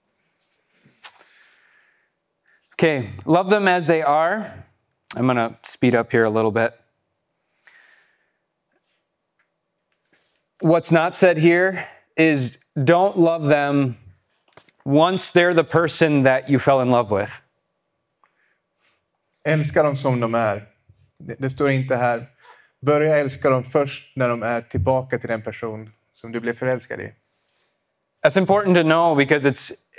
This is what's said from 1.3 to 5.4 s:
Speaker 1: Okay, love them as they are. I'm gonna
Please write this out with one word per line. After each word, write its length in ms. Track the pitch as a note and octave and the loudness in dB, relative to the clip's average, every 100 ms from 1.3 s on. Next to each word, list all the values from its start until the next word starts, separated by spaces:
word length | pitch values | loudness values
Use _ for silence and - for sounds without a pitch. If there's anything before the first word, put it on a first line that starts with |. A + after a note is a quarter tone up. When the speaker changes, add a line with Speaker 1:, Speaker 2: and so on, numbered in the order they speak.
| _ _ _ _ _ _ _ _ _ _ _ _ _ _ | _ _ _ _ _ _ _ _ _ _ _ _ _ _
Speaker 1:
Okay, 360 | - E3 C#3+ G2+ - | 0 0 0 -6 -10
love 260 | - E3 F#3 | 0 0 2
them 180 | G#3 G3 | 0 2
as 180 | F3+ D#3+ | 0 0
they 160 | D#3+ | 0
are. 480 | D3 D3+ E3 G#3+ F#3 - - _ _ _ _ A2 | 2 0 0 -2 -8 -16 -20 _ _ _ _ -4
I'm 100 | B2+ | -2
gonna 280 | B2 | 0